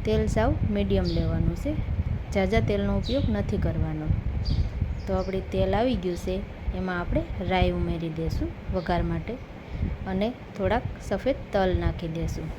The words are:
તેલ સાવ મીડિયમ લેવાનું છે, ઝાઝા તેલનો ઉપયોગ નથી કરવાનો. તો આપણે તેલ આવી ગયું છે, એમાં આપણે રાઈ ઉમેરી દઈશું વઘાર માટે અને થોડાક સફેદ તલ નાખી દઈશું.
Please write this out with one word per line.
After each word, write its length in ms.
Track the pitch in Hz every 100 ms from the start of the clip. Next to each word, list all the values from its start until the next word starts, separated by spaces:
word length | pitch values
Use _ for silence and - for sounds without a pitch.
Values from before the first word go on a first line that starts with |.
તેલ 200 | - 220 214 220
સાવ 140 | 233 294 - 202
મીડિયમ 340 | 196 196 175 165
લેવાનું 420 | 165 165 165 175
છે, 100 | 285 302 - - - - -
ઝાઝા 320 | 202 185 214 127
તેલનો 280 | 202 202 196
ઉપયોગ 240 | 190 262 - 208
નથી 260 | - 214 170
કરવાનો. 420 | 160 160 156 156 - - - - - - - - -
તો 100 | - 190
આપણે 200 | 190 190 185
તેલ 220 | 190 190 202
આવી 220 | 254 220
ગયું 140 | 180 175
છે, 100 | - 185 208 - - 185
એમાં 200 | 185 175
આપણે 200 | 175 202 - - 180
રાઈ 200 | 185 180 180
ઉમેરી 340 | 170 170 165 160
દઈશું 320 | 160 - 320 - -
વઘાર 300 | 185 170 175 170
માટે 240 | 165 - 254 - - - - - - 196
અને 180 | 190 220 254 - -
થોડાક 280 | 190 226 - - -
સફેદ 320 | 196 240 277 -
તલ 180 | 202 185 175
નાખી 280 | 170 - 165 165
દઈશું. 320 | 160 - 160